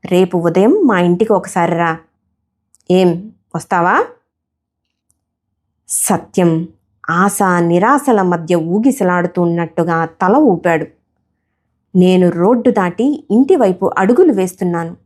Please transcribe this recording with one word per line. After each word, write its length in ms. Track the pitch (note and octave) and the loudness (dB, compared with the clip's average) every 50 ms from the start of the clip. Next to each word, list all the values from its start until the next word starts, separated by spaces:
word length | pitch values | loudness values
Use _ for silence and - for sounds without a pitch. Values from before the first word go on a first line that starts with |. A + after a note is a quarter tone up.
| _ | _
రేపు 340 | - F#3 F3+ F#3 F#3 - F3+ | 0 0 0 0 2 -2 -2
ఉదయం 440 | E3 E3+ D#3+ F#3+ G3 A3+ E4 A4 F#4+ | -2 0 0 2 2 2 2 2 2
మా 160 | C4+ G#3+ F3+ | 0 2 2
ఇంటికి 320 | F3 F3 F3 F3 A3 A3 G#3+ | 2 0 2 0 0 0 0
ఒకసారి 400 | F#3 - - - F#3 E3+ E3 E3+ | -2 -2 -4 -4 -2 -2 -2 -2
రా. 260 | E3 E3+ E3 D#3+ E3 - _ _ _ _ _ _ _ _ _ _ _ _ _ _ _ _ _ | -2 -2 -2 -4 -6 -10 _ _ _ _ _ _ _ _ _ _ _ _ _ _ _ _ _
ఏం, 420 | F3+ F#3 F#3 F3+ E3+ F3 G3 A3 - _ _ _ _ | 0 2 2 2 0 -2 -8 -14 -20 _ _ _ _
వస్తావా? 480 | E3 - _ - F3+ E3+ F3+ G#3 D#4 A#4+ A#4 - _ _ _ _ _ _ _ _ _ _ _ _ _ _ _ _ _ _ _ _ _ _ _ _ _ _ _ _ _ _ _ _ _ _ _ | -12 -6 _ -2 0 0 2 2 0 -2 -4 -8 _ _ _ _ _ _ _ _ _ _ _ _ _ _ _ _ _ _ _ _ _ _ _ _ _ _ _ _ _ _ _ _ _ _ _
సత్యం 800 | - - - - G3+ D#3+ - - _ - F3+ E3+ E3 E3 E3+ E3+ - _ _ _ _ _ - - | -8 -6 -4 -2 -2 -4 -4 -6 _ 0 0 2 0 -2 -4 -8 -14 _ _ _ _ _ -8 -6
ఆశ 280 | E3 E3+ F#3+ G3+ F#3 - G#3 F#3 F3+ F3 | -2 0 0 0 0 -2 0 0 0 0
నిరాశల 640 | F3 E3+ E3+ F3 F#3+ A#3 C#4 C#4 - - A#3+ G#3 F#3+ | 0 0 2 2 2 2 2 0 2 0 0 2 2
మధ్య 320 | F3+ F3 E3+ E3 D#3+ F3+ | 0 -2 -4 -2 -2 -2
ఊగిసలాడుతున్నట్టుగా 1500 | E3+ D#3+ E3 F3 G#3+ A3+ C#4 C4 - G3 F3+ F3+ F3 E3+ F3 - - F3 E3+ E3+ E3+ E3+ E3 - - E3+ E3+ E3 E3 E3 | -2 -2 -2 -2 0 0 0 0 0 0 0 0 0 -2 -2 -2 -2 -2 0 0 -2 -4 -4 -4 -4 -2 -2 0 -2 -4
తల 320 | E3 - _ G3 F#3 G#3 | -6 -4 _ 0 2 2
ఊపాడు. 500 | C#4 D#4 C4 F#3 E3+ - F3 E3 D#3+ D3+ - _ _ _ _ _ _ _ _ _ _ _ _ _ _ _ _ _ _ _ _ _ | 4 4 2 2 0 0 -2 -2 -2 -2 -6 _ _ _ _ _ _ _ _ _ _ _ _ _ _ _ _ _ _ _ _ _
నేను 340 | F#3 F3+ F3+ F#3 F#3 F3+ F3 | 2 2 4 4 2 2 0
రోడ్డు 400 | E3 E3+ F3 G3+ B3 A#3+ G#3+ B3+ | 0 0 0 0 0 2 0 0
దాటి 540 | A#3 A3 F#3 F3 E3+ - A#3 C#4 D4+ - - _ | 0 0 -2 -4 -4 -2 -2 -2 -2 -4 -6 _
ఇంటి 260 | G3+ A3+ C4+ - F#4+ | 0 0 2 2 2
వైపు 340 | D#4 B3 G3 F#3 F#3 F#3+ F3+ - - | 2 2 0 0 -2 -4 -4 -2 -2
అడుగులు 340 | F#3+ F#3+ A#3+ B3 G4 E4+ A#3 | 0 0 2 4 4 2 2
వేస్తున్నాను. 640 | G3 F#3 F#3 - _ F#3+ F3+ E3+ E3+ E3 E3 F3+ - _ | 0 -2 -4 -4 _ -6 -4 -4 -4 -6 -8 -12 -16 _